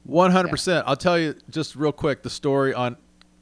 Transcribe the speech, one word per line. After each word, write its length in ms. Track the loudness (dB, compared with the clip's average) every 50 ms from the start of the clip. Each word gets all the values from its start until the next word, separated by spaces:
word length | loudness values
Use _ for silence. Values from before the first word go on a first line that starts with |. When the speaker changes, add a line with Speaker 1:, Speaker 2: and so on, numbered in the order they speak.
| -10
Speaker 1:
One 260 | -2 2 4 4 6
hundred 180 | 4 4 2 0
percent. 360 | -2 -4 -2 0 0 0 0
Speaker 2:
Yeah. 40 | 0
Speaker 1:
I'll 80 | -2
tell 220 | 0 0 0 0 2
you 160 | 0 -2 -6 -8 _ -12
just 260 | -8 -8 -8 -8 -6
real 160 | -2 -2 -2 -2
quick 300 | -2 -2 -2 -2 -4 -6
the 80 | -12
story 420 | -10 -6 -2 -2 0 0 0 0 0
on, 240 | -2 -2 -4 -4 -8 _ _ _ _ _ _ _ _